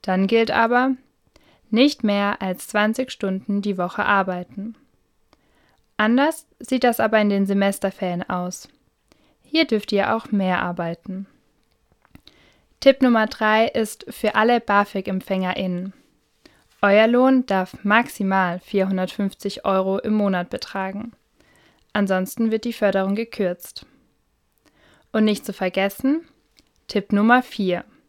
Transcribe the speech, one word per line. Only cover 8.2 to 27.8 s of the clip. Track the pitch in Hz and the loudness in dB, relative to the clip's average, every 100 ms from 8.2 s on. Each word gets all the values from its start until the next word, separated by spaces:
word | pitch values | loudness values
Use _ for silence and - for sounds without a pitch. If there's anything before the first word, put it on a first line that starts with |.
| 180 | -4
aus. | 180 180 185 - _ _ _ _ _ _ _ | -6 -6 -10 -18 _ _ _ _ _ _ _
Hier | _ 320 320 | _ -2 0
dürft | 220 - | -2 0
ihr | 202 190 226 | -2 0 -2
auch | - | -2
mehr | 202 185 180 | -2 0 0
arbeiten. | 180 175 170 170 - 185 196 _ _ _ _ _ _ _ _ _ _ _ _ _ _ _ | -2 -4 -6 -8 -12 -12 -14 _ _ _ _ _ _ _ _ _ _ _ _ _ _ _
Tipp | 269 269 | 4 6
Nummer | 254 233 214 | 4 4 0
drei | - 214 214 226 | -2 0 2 2
ist | - 220 - - | 0 -4 -6 -16
für | - 214 214 | -4 -2 2
alle | 220 240 | 4 2
bafög-EmpfängerInnen. | 233 202 202 196 190 190 - 190 185 - 190 175 190 - _ _ _ _ - _ _ _ | 2 2 2 -4 -4 -6 -4 -4 -2 -4 -4 -4 -8 -14 _ _ _ _ -20 _ _ _
Euer | 202 202 226 | 4 6 6
Lohn | 240 262 262 | 4 4 4
darf | 254 190 185 - | 2 -2 -2 -6
maximal | 202 214 - - 190 190 180 175 | 2 2 2 -4 -2 0 0 -4
vierhundertfünfzig | - 196 190 190 185 - 196 - 202 - - | -4 -2 0 -2 -4 -4 -6 -4 -10 -6 -2
Euro | 190 190 196 | 0 0 -2
im | - | 0
Monat | 214 202 185 180 | 0 0 -2 -4
betragen. | - - 196 190 196 226 - _ _ _ _ _ _ _ | -10 -8 -8 -8 -8 -12 -16 _ _ _ _ _ _ _
Ansonsten | 208 196 185 185 - 226 | -2 0 0 -2 -2 -2
wird | 220 | -2
die | 240 | -4
Förderung | 226 208 190 190 202 | 0 0 0 0 -2
gekürzt. | 233 - 190 180 - - - _ _ _ _ _ _ _ _ _ _ _ _ | -4 -4 -4 -4 -12 -20 -20 _ _ _ _ _ _ _ _ _ _ _ _
Und | 226 | 0
nicht | 214 202 | 0 0
zu | - | -6
vergessen, | 190 190 190 196 - 262 311 339 _ _ _ _ _ - | -6 -4 -2 -4 -2 -2 -2 -4 _ _ _ _ _ -6
Tipp | 208 190 | -6 0
Nummer | 202 220 247 | 2 6 4
vier. | 247 - 190 175 | 2 -4 -2 -2